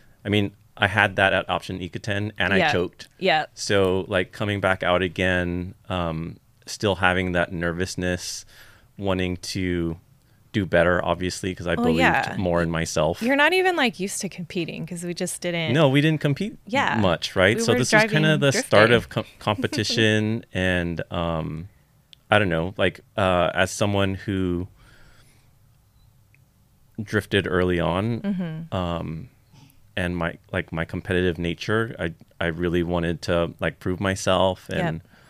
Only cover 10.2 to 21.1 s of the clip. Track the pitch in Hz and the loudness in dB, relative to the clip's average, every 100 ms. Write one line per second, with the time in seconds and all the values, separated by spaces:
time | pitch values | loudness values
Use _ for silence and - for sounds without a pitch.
10.2 | _ _ _ 110 85 85 85 87 85 87 | _ _ _ -4 2 4 4 4 0 -2
11.2 | 92 - 95 90 85 85 247 240 247 135 | -4 -4 -8 -6 -2 0 2 2 2 2
12.2 | - - 92 85 85 82 82 - 78 - | -2 -2 0 2 2 -2 -2 0 0 0
13.2 | 226 277 302 370 370 339 247 175 196 - | 0 2 2 4 2 2 0 -2 -8 -6
14.2 | 185 - 165 185 160 - 156 175 175 165 | -8 -8 -8 -6 -6 -6 -10 -8 -8 -6
15.2 | 180 - 175 170 165 143 143 139 156 156 | -6 -4 -4 -2 2 4 6 6 4 2
16.2 | 147 139 208 - - 254 240 - 95 80 | 0 0 -4 -8 -4 -2 0 2 2 0
17.2 | - 98 95 117 123 - 123 214 220 151 | -2 2 4 4 2 2 4 4 4 2
18.2 | 156 151 139 - - 104 113 117 - - | 4 4 4 2 4 6 6 6 2 -8
19.2 | - - - 107 123 - 104 117 110 107 | -8 -6 -2 -2 -2 -2 -2 2 4 4
20.2 | 107 113 - 92 92 90 85 82 - | 2 -2 -4 -2 0 2 0 -4 -6